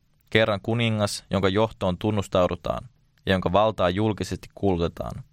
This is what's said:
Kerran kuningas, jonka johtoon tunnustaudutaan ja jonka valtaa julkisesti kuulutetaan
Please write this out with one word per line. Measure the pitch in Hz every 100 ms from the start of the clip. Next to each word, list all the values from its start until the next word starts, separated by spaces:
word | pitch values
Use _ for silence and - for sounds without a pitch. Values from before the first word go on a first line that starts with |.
| _ _ _
Kerran | 110 110 98
kuningas, | - 117 113 107 101 - -
jonka | 95 95
johtoon | 98 110 - 95 87
tunnustaudutaan | 107 104 - 92 87 85 57 - - _ _ _ -
ja |
jonka | 92 85
valtaa | 95 110 98 90
julkisesti | 92 110 101 92 92 -
kuulutetaan | - 101 85 82 - 58 - -